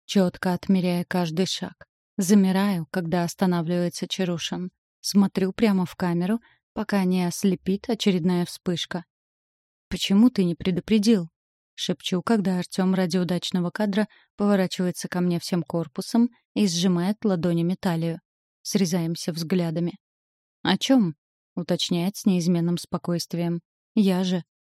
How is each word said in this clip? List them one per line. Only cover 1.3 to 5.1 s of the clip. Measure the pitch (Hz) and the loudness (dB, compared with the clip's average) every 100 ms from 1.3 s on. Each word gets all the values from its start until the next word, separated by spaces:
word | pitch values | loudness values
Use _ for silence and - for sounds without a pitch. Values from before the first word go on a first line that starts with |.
| 160 185 | -2 -2
шаг. | - - - - _ _ - | -4 -10 -14 -20 _ _ -2
Замираю, | 175 208 190 190 202 180 156 | 4 6 6 2 0 -2 -4
когда | 190 165 175 | -6 -2 -2
останавливается | 170 - 185 175 165 175 175 - 151 | -2 0 0 2 0 0 -2 -4 -6
Чарушин. | - 180 165 - 175 180 _ _ _ | -4 -2 -2 -6 -6 -8 _ _ _
Смотрю | - | 0